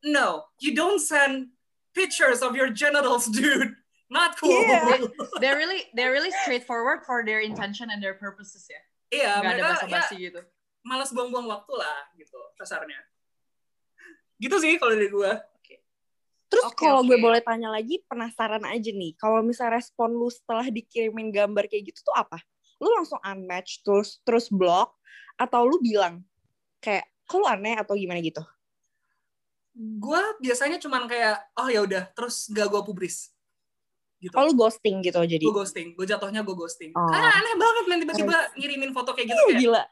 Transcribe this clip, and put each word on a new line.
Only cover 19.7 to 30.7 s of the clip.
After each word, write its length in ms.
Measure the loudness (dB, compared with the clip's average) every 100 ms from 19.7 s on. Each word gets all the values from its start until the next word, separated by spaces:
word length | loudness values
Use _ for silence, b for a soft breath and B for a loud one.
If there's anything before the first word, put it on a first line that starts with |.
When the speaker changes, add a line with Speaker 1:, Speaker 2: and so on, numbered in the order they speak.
| -2
Speaker 2:
respon 320 | -4 -4 -2
lu 180 | -2 -4
setelah 360 | -6 -6 -4 -4
dikirimin 640 | -6 -8 -4 -4 -4 -4
gambar 360 | 0 0 0 -2
kayak 240 | -4 -8
gitu 120 | -8
tuh 120 | -2 -2
apa? 260 | -2 -8 _ _ _ _
Lu 100 | 0
langsung 260 | 0 0 -8
unmatch, 600 | -10 -10 -8 -8 -8 -10
terus, 360 | 0 0 0 -6
terus 240 | 0 0 0
block, 500 | 0 4 4 2 _ B B B B
atau 300 | 0 4 4
lu 120 | 4
bilang 440 | 2 2 0 -2 -20 _ _ _ _ _
kayak, 260 | -4 -4 -4 _ _
"Kok 120 | 0
lu 80 | 2
aneh?" 300 | 0 -2 -4
atau 180 | -2
gimana 240 | -4 -4 -4
gitu? 240 | -6 -8 -16 _ _ _ _ _ _ _ _ _ _ _ _ -16
Speaker 1:
Gua 600 | -12 -10 -2 -2 -2 -4
biasanya 400 | -2 0 0